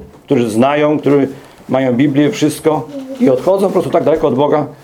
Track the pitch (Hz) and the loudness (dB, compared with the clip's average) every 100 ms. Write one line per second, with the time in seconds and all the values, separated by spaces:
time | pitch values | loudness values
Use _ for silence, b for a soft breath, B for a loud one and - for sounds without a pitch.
0 | - - - 131 120 107 135 147 151 151 | -12 -12 -2 0 0 2 2 2 0 0
1 | 143 143 135 B B B - 131 135 120 | 2 2 0 B B B -4 -2 0 2
2 | 147 139 143 143 151 - 156 151 - - | 2 2 0 0 -2 -2 -2 -2 -4 -12
3 | - 262 240 127 - 190 196 180 135 170 | -12 -2 0 2 2 0 0 0 0 0
4 | - 160 190 123 147 151 147 - | 0 0 0 0 0 0 -4 -10